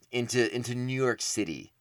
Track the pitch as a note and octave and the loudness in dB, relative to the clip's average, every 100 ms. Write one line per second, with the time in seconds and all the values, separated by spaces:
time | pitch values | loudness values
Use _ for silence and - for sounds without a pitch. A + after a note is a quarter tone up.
0 | _ B2 A#2+ B2+ A2+ B2 A#2+ B2 B2+ C3 | _ -4 0 2 2 2 -4 -4 -2 0
1 | B2+ A2 - A2 E2+ C#2 - _ | 2 2 -2 -2 -2 -4 -10 _